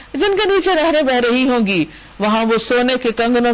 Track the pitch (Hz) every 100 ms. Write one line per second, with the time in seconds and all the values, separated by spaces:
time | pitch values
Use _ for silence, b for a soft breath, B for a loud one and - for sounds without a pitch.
0 | B 269 403 392 415 392 370 339 320 302
1 | 262 247 240 247 262 247 202 190 156 B
2 | B - 208 220 226 226 - 247 247 254
3 | 240 220 233 247 240